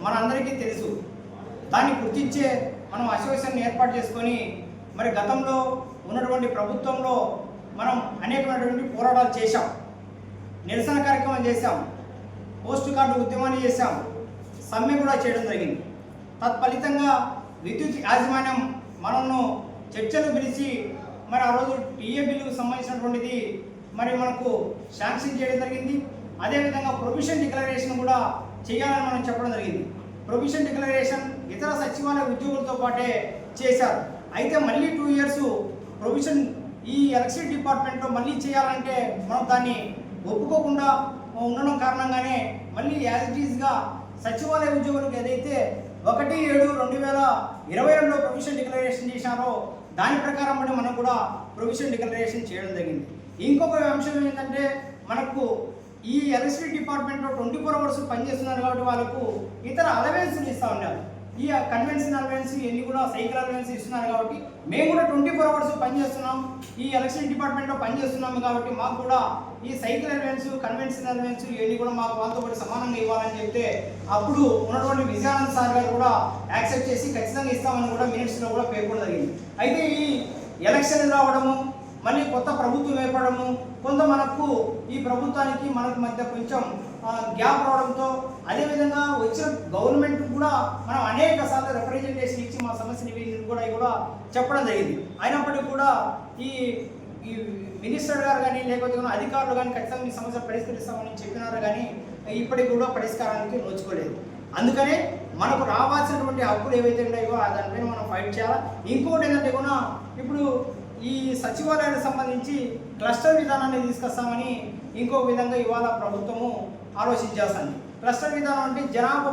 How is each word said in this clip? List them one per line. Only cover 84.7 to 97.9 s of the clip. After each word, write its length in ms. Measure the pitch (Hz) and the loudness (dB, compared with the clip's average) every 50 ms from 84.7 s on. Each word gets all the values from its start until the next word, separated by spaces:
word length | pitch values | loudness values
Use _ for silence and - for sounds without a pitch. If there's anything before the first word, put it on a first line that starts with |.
| - - - - 262 | -2 -6 -6 -6 -6
ఈ 40 | 277 - | -4 -2
ప్రభుత్వానికి 600 | 247 247 247 277 285 - 285 269 269 262 254 277 277 254 | 0 0 0 0 0 2 2 2 2 0 -2 -2 -2 -2
మనకు 220 | 247 247 254 247 240 240 | 0 0 -2 -2 -2 -2
మధ్య 180 | 226 214 214 240 - 233 | -2 -2 -4 -4 -4 -4
కొంచెం, 300 | 233 233 - 269 254 247 - - 202 - - - - 226 | -6 -4 -2 0 -2 -2 -2 -4 -8 -8 -10 -10 -8 -4
ఆ, 40 | 226 226 226 226 220 - | -4 -2 -2 -2 -2 0
గ్యాప్ 260 | 214 233 262 277 277 285 | 2 4 4 6 4 4
రావడంతో, 400 | 269 262 262 254 247 254 262 269 269 262 262 - - - - - - | 4 4 4 2 2 0 0 0 0 0 -2 -4 -6 -8 -8 -4 -2
అదేవిధంగా 540 | 254 277 294 294 294 294 294 285 285 285 285 285 - 226 226 | 0 0 0 2 2 2 4 4 4 2 2 2 2 2 2
వచ్చిన 240 | - - - 302 311 302 - - - - | 0 0 0 -2 -2 -2 -4 -4 -4 0
గవర్నమెంట్ 460 | 196 226 254 277 294 285 285 277 - - 240 240 | 2 4 4 6 6 4 4 2 0 -2 -2 0
కూడా 180 | 285 294 302 277 254 - - - - - | 2 2 4 4 2 2 0 -2 -4 -4
మనం 140 | 226 254 262 233 220 | -2 -2 0 0 2
అనేక 280 | 233 262 320 320 311 - 285 - | 4 4 6 6 6 4 2 2
సార్లు 200 | 269 262 - - 254 233 | 0 0 0 0 -2 -2
రిప్రజెంటేషన్ 640 | 233 247 262 269 277 277 262 262 247 247 247 240 233 | -2 -2 -2 -4 -4 -4 -4 -2 -2 -2 -2 -4 -6
ఇచ్చి 140 | 233 - 254 240 | -6 -6 -4 -4
మా 80 | 233 226 226 | -4 -4 -6
సమస్యని 320 | 220 226 240 240 240 233 220 | -6 -6 -6 -6 -8 -8 -8
వీళ్ళని 300 | 233 226 226 220 220 220 214 | -8 -8 -6 -6 -6 -6 -4
కూడా, 120 | 240 226 226 226 220 | -4 -4 -2 -2 -2
కూడా 140 | 240 247 240 220 185 - - - - - - - | 0 0 0 0 -2 -4 -6 -8 -12 -10 -4 -2
చెప్పడం 320 | 254 247 254 277 277 247 220 | 0 0 2 2 2 2 2
జరిగింది. 260 | 214 202 202 - - - - - - - 196 | 2 2 0 0 -2 -4 -6 -8 -6 -2 -2
అయినప్పటికీ 420 | 247 285 294 285 285 277 277 - - 269 | 0 2 0 0 0 0 -2 -2 -2 0
కూడా 160 | 269 277 277 247 220 - - - - - - - 240 262 | 4 6 6 6 4 2 -2 -4 -6 -10 -12 -12 -10 -8
ఈ, 20 | 269 269 254 254 240 - - - - - - - - - - - 226 | -6 -4 -2 -2 -2 -2 -4 -6 -10 -12 -14 -16 -16 -14 -14 -12 -10
ఈ 40 | 226 220 220 208 202 196 190 196 190 196 202 | -8 -8 -8 -8 -8 -8 -10 -10 -12 -8 -6
మినిస్టర్ 380 | 233 | -4